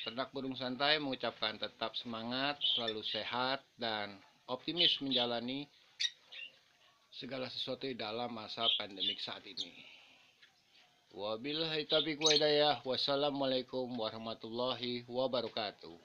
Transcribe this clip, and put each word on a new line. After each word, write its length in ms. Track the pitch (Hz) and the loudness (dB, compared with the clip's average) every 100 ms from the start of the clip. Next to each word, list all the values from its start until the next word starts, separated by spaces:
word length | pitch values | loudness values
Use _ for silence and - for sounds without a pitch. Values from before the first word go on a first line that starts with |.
Ternak 320 | 117 117 127 135 | -6 -4 -4 -4
Burung 240 | 131 127 | -4 -4
Santai 400 | 127 127 143 151 | -4 2 4 4
mengucapkan 560 | 139 127 117 - 110 107 | 2 0 -2 0 -2 -2
tetap 400 | 107 - 113 - | -6 -4 -4 -4
semangat, 640 | 120 113 113 127 143 143 - 127 | -6 -6 -4 0 -2 0 0 2
selalu 240 | 117 107 | 0 -2
sehat, 640 | - 110 - 120 127 135 - - | -4 -4 -2 0 0 -2 -6 -4
dan 400 | 117 107 101 98 - _ | -2 0 -4 -8 -20 _
optimis 560 | - 127 - 165 165 - | -8 -6 -4 4 4 4
menjalani 640 | 139 123 120 117 120 139 143 _ - - - - - - - - _ _ _ _ _ - | 2 2 2 0 -2 -6 -8 _ -20 -4 -4 -4 -16 -16 -16 -18 _ _ _ _ _ -12
segala 320 | 127 135 123 | -8 -6 -4
sesuatu 400 | - 139 123 135 | -4 -4 -4 -4
di 80 | 117 | -4
dalam 400 | 110 113 120 110 | -4 -2 -4 -4
masa 320 | 104 - 113 - | -8 0 2 2
pandemik 480 | 101 98 104 101 | -2 -2 -2 -2
saat 160 | - 98 104 | -6 -8 -8
ini. 400 | 90 87 - - - - - - _ - _ _ - - _ _ 92 | -8 -8 -12 -20 -20 -20 -20 -20 _ -20 _ _ -20 -20 _ _ -4
Wabillahi 720 | 104 113 139 156 165 156 147 | -2 -2 -2 -2 0 0 2
taufiq 320 | 156 151 143 | 4 4 2
wa 160 | 156 151 | 6 6
hidayah. 480 | 151 147 147 131 | 8 8 6 4
Wassalamualaikum 1040 | 131 120 - 139 147 139 135 131 127 131 123 | 0 0 2 2 2 2 2 2 0 -4 -4
warahmatullahi 1200 | 123 110 110 113 113 113 117 127 117 123 123 120 | -2 -2 -2 -6 -6 -6 -2 0 0 -2 -4 -2
wabarakatuh. 880 | 123 131 120 110 120 101 - 80 85 | 0 2 0 0 -2 -4 -6 -14 -16